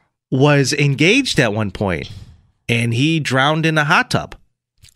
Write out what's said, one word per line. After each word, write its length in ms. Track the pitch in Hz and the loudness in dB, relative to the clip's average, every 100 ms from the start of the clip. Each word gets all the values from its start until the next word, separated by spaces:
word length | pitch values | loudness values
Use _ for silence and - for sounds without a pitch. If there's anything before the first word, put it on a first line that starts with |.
| _ _ - | _ _ -6
was 420 | 127 147 143 131 | 2 4 4 2
engaged 680 | 151 143 131 156 254 262 - | 0 0 2 2 2 0 0
at 140 | 120 | 0
one 180 | 104 107 | 0 -4
point, 400 | - 101 82 - - - - _ _ - | -4 -4 -4 -8 -14 -20 -20 _ _ -4
and 240 | 117 117 | -2 -2
he 260 | 117 147 165 | 0 0 0
drowned 460 | 131 131 139 156 160 | -2 0 2 2 0
in 100 | 156 | 0
a 80 | |
hot 260 | 147 190 247 | 0 0 0
tub. 240 | - - - _ _ _ _ - | -4 -6 -16 _ _ _ _ -20